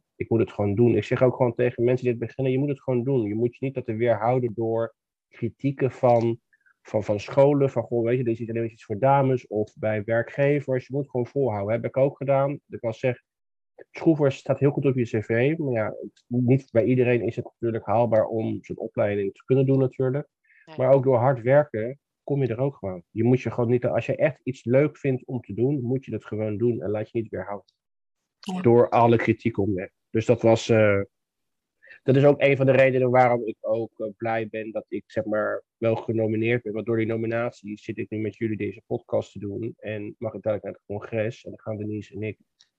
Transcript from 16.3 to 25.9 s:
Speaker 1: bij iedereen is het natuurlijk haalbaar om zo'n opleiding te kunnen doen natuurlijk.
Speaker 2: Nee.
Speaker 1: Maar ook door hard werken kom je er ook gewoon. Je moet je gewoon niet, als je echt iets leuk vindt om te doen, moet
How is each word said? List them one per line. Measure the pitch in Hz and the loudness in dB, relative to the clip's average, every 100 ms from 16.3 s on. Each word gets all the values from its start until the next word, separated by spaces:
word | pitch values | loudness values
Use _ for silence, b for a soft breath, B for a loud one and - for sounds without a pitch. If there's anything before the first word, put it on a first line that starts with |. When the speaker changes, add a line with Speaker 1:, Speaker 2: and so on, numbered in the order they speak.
| 123 123 135 - | 0 2 2 2
Speaker 1:
bij | 113 | 0
iedereen | 107 127 120 120 117 | 2 2 2 2 0
is | 131 | -6
het | |
natuurlijk | - - 117 110 - | -10 -6 -4 -4 0
haalbaar | 107 120 110 - | 0 2 2 2
om | 113 113 104 | -2 -4 -6
zo'n | - - | -10 -12
opleiding | - - 104 104 98 | -8 -2 -2 0 -4
te | - | -6
kunnen | - 131 135 | 0 2 4
doen | 135 | 2
natuurlijk. | 131 - 131 139 - _ b b | 2 0 -2 -2 -8 _ b b
Speaker 2:
Nee. | b 156 | b -2
Speaker 1:
Maar | 127 | 4
ook | 139 | 4
door | 127 120 | 4 4
hard | 127 135 | 4 2
werken | 113 139 147 110 113 139 _ _ | 4 4 4 -4 -6 -10 _ _
kom | - 139 | -4 -2
je | 127 | 0
er | 110 | 0
ook | 139 139 | -4 -4
gewoon. | 98 90 - | -10 -10 -10
Je | 107 | 0
moet | 113 127 | 2 2
je | 113 | 0
gewoon | 117 117 | -2 0
niet, | 123 - | 2 0
als | 90 - | -2 -2
je | - | 0
echt | 151 - | 0 -2
iets | - - | -10 -8
leuk | 117 127 147 - | 0 2 2 -2
vindt | 139 127 - | -4 -4 -4
om | 127 | -10
te | - | -8
doen, | 98 123 147 | -2 0 0
moet | 120 | -2